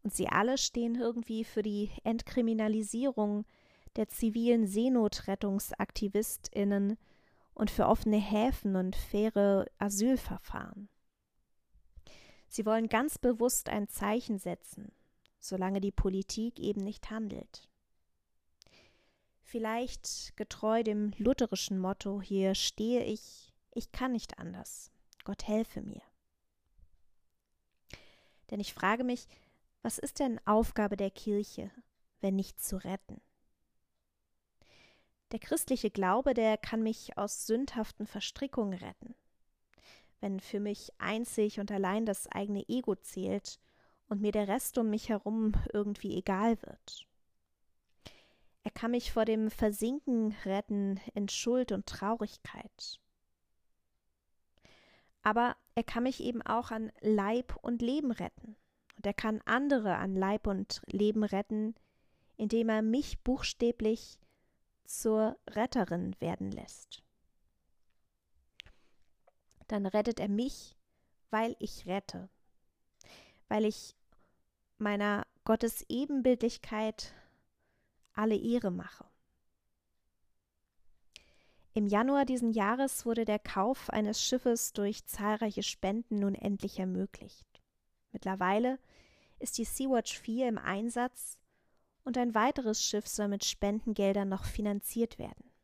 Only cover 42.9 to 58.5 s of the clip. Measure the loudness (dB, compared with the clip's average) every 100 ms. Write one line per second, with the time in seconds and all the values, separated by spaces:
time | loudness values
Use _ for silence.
42.9 | -2 -4 -6 -2 -2 -4 -16 _ _ _
43.9 | _ _ 0 2 2 2 0 0 0 2
44.9 | 0 0 -2 0 0 2 2 2 -2 -2
45.9 | -4 -4 -4 0 2 4 2 -2 -18 -18
46.9 | -18 -20 _ _ _ _ _ _ _ _
47.9 | _ -20 -20 _ _ _ _ -10 -6 -2
48.9 | -2 0 0 2 2 0 2 0 2 -2
49.9 | -2 0 2 2 -2 -2 -2 -2 -2 0
50.9 | -2 -6 -6 -4 -2 0 0 0 -4 -6
51.9 | -6 -4 -2 -4 -8 -16 -16 -18 _ -14
52.9 | -14 _ _ _ _ _ _ _ _ _
53.9 | _ _ _ _ _ _ _ -20 -20 _
54.9 | _ _ _ 0 4 2 0 _ -2 -2
55.9 | 0 0 -2 -4 -4 0 0 0 -6 -6
56.9 | -2 4 4 4 0 -2 -6 -2 0 2
57.9 | 2 0 -2 -4 -8 -20